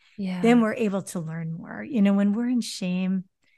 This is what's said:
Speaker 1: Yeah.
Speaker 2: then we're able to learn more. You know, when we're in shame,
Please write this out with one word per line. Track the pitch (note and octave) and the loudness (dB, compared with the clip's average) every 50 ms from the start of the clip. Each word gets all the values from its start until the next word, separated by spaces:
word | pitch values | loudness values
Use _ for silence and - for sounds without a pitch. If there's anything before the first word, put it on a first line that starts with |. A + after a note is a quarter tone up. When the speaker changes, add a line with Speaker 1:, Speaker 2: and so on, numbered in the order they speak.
| _ _ _ | _ _ _
Speaker 1:
Yeah. | - G3 F#3 F#3 F3+ | -8 -6 -6 -2 2
Speaker 2:
then | F#3+ A#3 A#3+ A#3+ | 4 6 6 6
we're | A3+ G#3+ - | 4 2 0
able | - A3+ G3+ G3 F#3+ - | 0 -2 0 0 -2 -4
to | - - F3+ | -6 -8 -8
learn | D#3+ D#3+ D#3+ E3 E3 D#3+ E3 | -6 -6 -8 -8 -6 -8 -8
more. | E3+ A#3+ - - G#3 G#3+ | -10 -10 -12 -12 -12 -10
You | - D4 G#3+ | -4 0 2
know, | G3 G3+ G3+ | 4 4 4
when | G3+ G3+ G3+ G3+ | 4 2 2 2
we're | A#3 A#3+ B3 | 0 0 0
in | B3+ A#3+ | 0 0
shame, | G#3+ - - - F#3+ F3+ F3+ F#3 F#3+ F#3 F#3+ F#3+ F3+ - _ _ _ _ _ | -2 -4 -6 -6 -4 -2 -2 -2 0 0 -2 -2 -4 -8 _ _ _ _ _